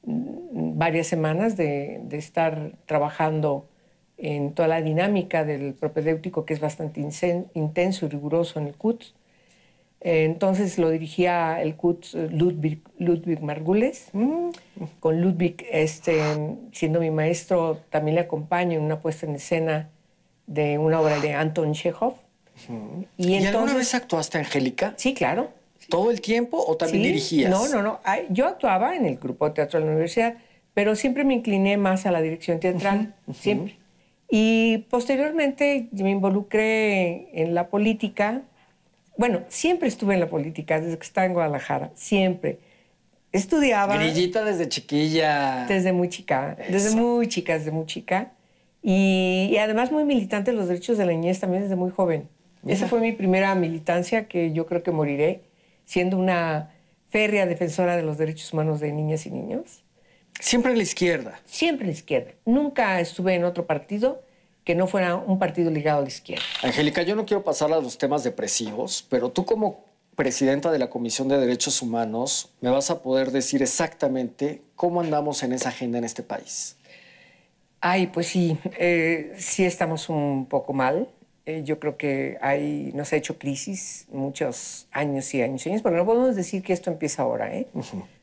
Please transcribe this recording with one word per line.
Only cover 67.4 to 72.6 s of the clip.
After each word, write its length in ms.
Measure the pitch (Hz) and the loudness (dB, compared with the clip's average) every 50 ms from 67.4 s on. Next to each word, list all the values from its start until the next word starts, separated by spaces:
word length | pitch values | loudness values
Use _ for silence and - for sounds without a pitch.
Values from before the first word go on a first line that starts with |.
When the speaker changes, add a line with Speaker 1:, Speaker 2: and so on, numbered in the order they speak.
| 196 | 2
Speaker 2:
pasar 280 | - 143 - 156 151 160 | 0 0 0 2 2 2
a 60 | 160 | 2
los 180 | 139 123 - - | 0 -2 -4 -2
temas 260 | - 139 147 147 120 | -2 0 0 0 -2
depresivos, 840 | 123 - - 110 104 - - 117 107 104 110 131 190 - - - _ | -2 -4 -4 -2 -2 0 -2 -2 -4 -6 -6 -6 -4 -4 -6 -4 _
pero 200 | - 254 240 254 | -2 0 0 0
tú 120 | 254 - - | 0 -2 0
como 380 | - 247 220 214 202 - - - _ _ _ _ _ _ | 0 2 2 2 -2 -2 -6 -20 _ _ _ _ _ _
presidenta 560 | - 156 139 123 - 135 131 139 143 175 170 | -2 -2 -2 0 2 2 2 2 2 2 0
de 60 | 160 147 | 2 2
la 100 | 127 120 | 0 -2
Comisión 380 | - 120 120 113 110 - 135 135 | -4 -4 -4 -4 -2 -2 0 2
de 120 | 139 139 | 2 4
Derechos 420 | 131 120 123 120 - 143 135 - | 4 2 2 0 0 -2 -2 -2
Humanos 720 | 131 120 113 117 117 110 107 117 123 143 - - - - _ _ | -2 -2 -2 -2 -2 -2 -2 -4 -2 -2 -2 -4 -6 -8 _ _